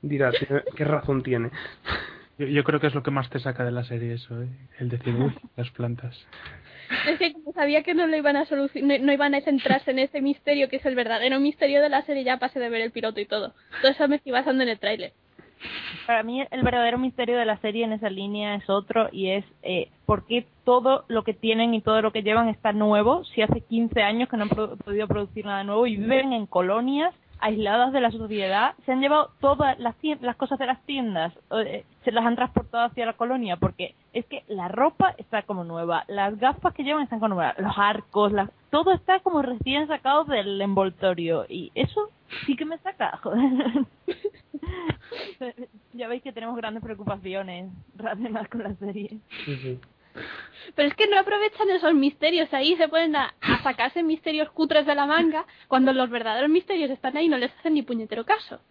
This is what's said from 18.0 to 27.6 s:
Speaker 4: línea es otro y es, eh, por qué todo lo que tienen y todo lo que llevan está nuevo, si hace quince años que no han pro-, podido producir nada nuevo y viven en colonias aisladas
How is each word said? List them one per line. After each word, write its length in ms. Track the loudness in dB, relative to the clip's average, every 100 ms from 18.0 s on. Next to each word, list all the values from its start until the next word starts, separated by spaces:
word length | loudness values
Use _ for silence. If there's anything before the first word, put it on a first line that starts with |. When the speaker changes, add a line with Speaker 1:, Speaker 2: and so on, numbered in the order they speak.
| -4
Speaker 4:
línea 460 | -4 -6 -6 -4 -6
es 140 | 0
otro 380 | 0 2 0 0
y 180 | -2 -2
es, 160 | -2 -4 _
eh, 280 | -6 -4 -4 _ -2
por 200 | -2 0
qué 200 | -4 -4 _ 2
todo 400 | 4 4 0 0
lo 160 | -4
que 100 | -2
tienen 400 | -4 0 2 2
y 80 | 2
todo 200 | 2 2
lo 100 | 2
que 120 | 0
llevan 260 | 0 2 2
está 240 | 0 -2
nuevo, 500 | 2 4 4 4 2 0
si 160 | 0
hace 200 | 0 0
quince 400 | 0 0 0 2
años 260 | 2 2 -2
que 100 | -2
no 60 |
han 60 | -2
pro-, 260 | -2 -2 -6
podido 320 | -6 -4 -2
producir 380 | -2 -4 -8 -6
nada 180 | -6
nuevo 240 | -2 2 2
y 80 | 2
viven 380 | 2 2 2
en 120 | -2 0
colonias 680 | 0 2 2 0 0 0 -2 _ -4
aisladas 520 | -2 0